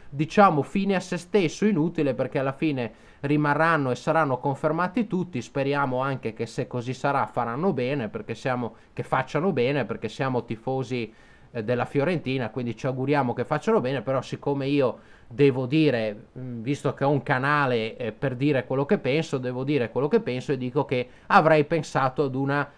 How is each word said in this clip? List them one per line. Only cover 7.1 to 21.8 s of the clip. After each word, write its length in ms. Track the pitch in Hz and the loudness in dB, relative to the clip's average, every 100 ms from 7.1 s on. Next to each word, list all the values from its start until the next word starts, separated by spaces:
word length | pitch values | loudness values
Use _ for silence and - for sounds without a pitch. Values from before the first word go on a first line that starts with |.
| 139 107 | 0 0
faranno 480 | - 117 123 185 | -2 -4 -2 -2
bene, 340 | 131 123 147 110 | 0 -2 -2 -4
perché 260 | 107 107 | -6 -8
siamo, 420 | 113 135 123 117 - - | -6 -2 -2 -4 -8 -12
che 100 | - | -10
facciano 480 | - 135 127 147 185 | -2 -2 0 -2 0
bene, 320 | 139 120 143 | 2 2 0
perché 240 | 110 110 107 | -2 -6 -8
siamo 380 | - 135 127 - | -4 -2 -2 -4
tifosi, 680 | 113 - 131 120 123 110 - - - - | -6 -4 -4 -4 -4 -6 -10 -20 -20 -12
eh, 120 | 120 107 | -6 -2
della 180 | 120 | -2
Fiorentina, 680 | 117 143 147 170 127 131 113 | 0 0 0 0 -2 -2 -4
quindi 280 | 135 120 113 | -4 -6 -4
ci 80 | 135 | -4
auguriamo 480 | 127 131 143 123 | -2 0 2 2
che 100 | 120 | -2
facciano 380 | 117 151 - 220 | -2 -2 2 2
bene. 200 | 127 135 | 2 -2
Però 200 | 107 131 | -2 -4
siccome 460 | - - - 139 135 | -4 -6 -4 -2 0
io 320 | 143 127 - - - - | 2 2 0 -10 -20 -10
devo 380 | 113 143 131 127 | 4 4 4 2
dire, 640 | 156 151 120 110 104 - 131 | 4 4 4 0 -4 -12 -14
mm, 240 | 127 120 | -10 -8
visto 320 | 113 143 139 | -4 -2 -2
che 100 | - | 0
ho 60 | 139 | 2
un 140 | 147 | 2
canale, 720 | - 131 135 147 135 120 110 - | 0 0 2 2 2 0 -2 -4
eh, 160 | 117 | -8
per 240 | - 139 123 | -4 -4 0
dire 280 | 143 135 - | 2 2 0
quello 200 | 131 143 | -2 2
che 140 | 202 | 0
penso, 380 | 131 147 156 139 | 2 0 0 -4
devo 280 | 127 127 135 | -4 -4 -2
dire 260 | 147 113 | 0 0
quello 160 | 123 147 | 0 2
che 140 | 226 | 2
penso 320 | 214 127 127 | 0 -4 -2
e 40 | 135 | -4
dico 280 | 127 143 135 | -2 -2 -2
che 240 | 123 123 - - | -2 -4 -10 2
avrei 380 | 196 156 156 143 | 4 6 6 4
pensato 580 | 165 | 0